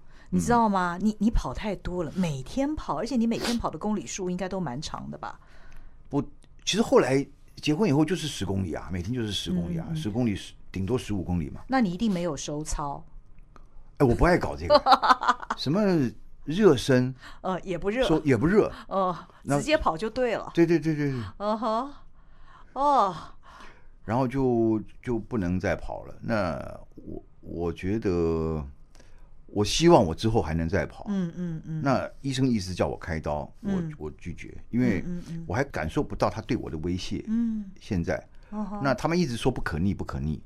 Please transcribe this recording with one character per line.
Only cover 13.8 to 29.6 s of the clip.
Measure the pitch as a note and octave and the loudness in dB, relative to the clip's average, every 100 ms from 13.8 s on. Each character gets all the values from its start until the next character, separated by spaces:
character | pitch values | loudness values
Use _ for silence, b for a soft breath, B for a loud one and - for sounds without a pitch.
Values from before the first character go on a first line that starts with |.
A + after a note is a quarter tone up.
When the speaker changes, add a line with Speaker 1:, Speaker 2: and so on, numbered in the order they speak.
| - - | -8 2
Speaker 2:
哎， | C3+ | 4
我 | |
不 | G2+ D#3+ | 6 6
爱 | F3 | 4
搞 | D2+ C#2+ | 2 -2
这 | E2+ | 6
个， | D4 C4 B3 - B3+ | 6 8 6 6 4
Speaker 1:
<laughs> | A#3+ B3 - - | 4 0 -2 -4
Speaker 2:
什 | - | 0
么 | F#3 G3+ E3+ A#2+ G2 - - - | 2 4 4 2 -2 -16 -14 -6
热 | E3+ G3+ B2 | 6 8 8
身， | - B2+ B2+ B2+ B B | 6 4 4 -4 B B
Speaker 1:
呃， | F3+ F3+ | -4 -4
也 | F#3 E3+ | -4 -4
不 | F#3+ | -2
热。 | A#3 A#3 | 0 2
Speaker 2:
说 | D#3 D3 | 2 4
也 | A#2 | 4
不 | D3+ | 6
热。 | G#3 B2 B B | 4 4 B B
Speaker 1:
呃， | F#3+ F#3 D#3+ B B | -2 0 -2 B B
Speaker 2:
那 | - C#3+ | -2 0
Speaker 1:
直 | |
接 | C#4 D#4 | 2 2
跑 | - D#3+ | 2 0
就 | A3 | -2
对 | B3+ B3 D#3+ | 0 0 0
了。 | - | -2
Speaker 2:
对， | - E3+ | 4 4
对， | E3+ | 4
对， | D3+ D3 | 2 0
对， | D3 | 0
对。 | B2+ G2+ - | -2 -6 -4
Speaker 1:
嗯 | G#3 G#3+ | -2 -2
哼， | A3+ A3 C#4 - - - b b b b b | 0 -2 -4 -10 -18 -20 b b b b b
哦。 | B3+ C#4+ C4+ G3 E3 - - B B B B B B - | 0 4 6 4 0 -12 -16 B B B B B B -2
Speaker 2:
然 | A#2+ | 2
后 | C3 | 2
就， | C3+ C3 A#2 A2+ A2 - - | 2 4 4 4 2 -2 -10
就 | B2+ A2+ | -4 -4
不 | G2+ A#2 | -2 0
能 | F2 F#2 | 0 2
再 | F#2 E2 | 0 0
跑 | - - - | -4 -8 -10
了。 | - | -10
那 | G#2 A2 F2+ C#2 - - - - | -2 0 0 -2 -8 -12 -16 -16
我， | - D#2+ - - | -12 -12 -14 -18
我 | - E2 E2+ | -10 -4 -4
觉 | E2 F2+ A2 | -2 -2 0
得， | G#2+ F2 E2 E2 D#2+ D#2+ C2+ - - b b b b - - | 2 2 2 2 0 -2 -6 -12 -20 b b b b -20 -6
我 | G2+ | 0